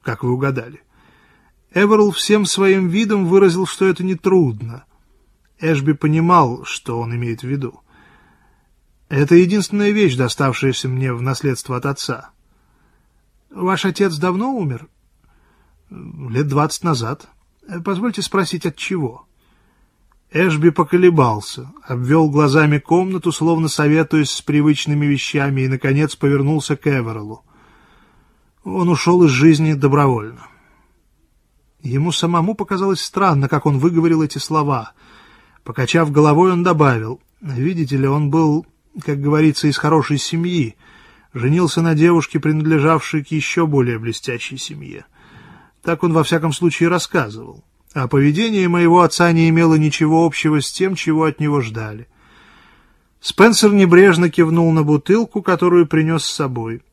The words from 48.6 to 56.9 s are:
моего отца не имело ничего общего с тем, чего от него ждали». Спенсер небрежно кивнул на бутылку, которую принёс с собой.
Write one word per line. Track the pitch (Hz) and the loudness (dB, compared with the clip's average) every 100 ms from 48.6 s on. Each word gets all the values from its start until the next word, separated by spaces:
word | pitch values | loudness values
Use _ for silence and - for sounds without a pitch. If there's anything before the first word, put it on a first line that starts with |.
| 180 | 0
моего | 175 170 175 | 2 4 6
отца | 170 - 170 | 4 2 2
не | 165 165 | 4 4
имело | 160 165 156 | 4 4 2
ничего | 151 - 156 160 165 | 0 0 0 2 2
общего | - 156 151 | 0 -2 -2
с | - | -4
тем, | - 190 185 | -4 -4 -2
чего | 160 156 156 | -2 0 -2
от | 143 | -2
него | 151 147 | -2 -2
ждали». | 113 113 110 107 120 _ _ _ _ _ _ _ _ _ _ _ | -4 -8 -12 -14 -20 _ _ _ _ _ _ _ _ _ _ _
Спенсер | - - 220 214 214 | -10 4 4 6 4
небрежно | 202 185 175 196 165 175 | 4 6 8 8 6 2
кивнул | 147 160 165 165 | 2 2 2 2
на | 160 | 2
бутылку, | 151 151 - 208 233 208 | 2 0 2 0 0 -4
которую | 185 175 180 175 156 | -2 0 4 4 4
принёс | 160 156 165 | 2 0 -2
с | - | -4
собой. | - 139 120 113 117 _ | -6 -6 -6 -10 -12 _